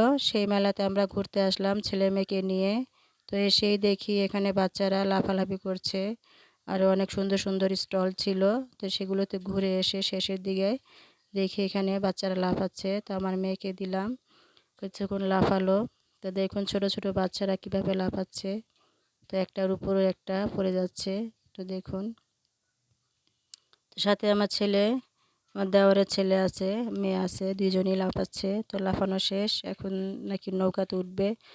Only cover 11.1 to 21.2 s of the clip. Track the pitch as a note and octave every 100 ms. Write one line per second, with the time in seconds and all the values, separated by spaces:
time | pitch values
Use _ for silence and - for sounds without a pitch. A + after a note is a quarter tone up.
11.1 | _ _ G3 F#3+ - F#3+ G3+ F#3+ G3 G3
12.1 | - F#3+ F#3 F#3 F3+ F#3+ - F#3+ G3+ -
13.1 | F#3+ F#3+ F#3+ F#3+ F#3 F#3+ F#3 F#3+ F#3+ G#3
14.1 | B3+ _ _ _ _ _ - G3 - G3
15.1 | G3 F#3+ F#3+ F3+ G3 F#3+ G3 A#3+ _ _
16.1 | _ F#3+ F#3+ F#3+ G3+ G3 G3+ G3 G#3 G3
17.1 | F#3+ F#3 - F#3+ F#3+ G3 F#3+ F#3+ F#3+ F#3
18.1 | G3 F#3 - G3 G#3+ - _ _ _ _
19.1 | _ - F#3+ F#3 - F#3+ F#3+ G3 G3 F#3+
20.1 | F3 - F#3+ G#3+ - F#3+ F#3 F#3 - G3
21.1 | G3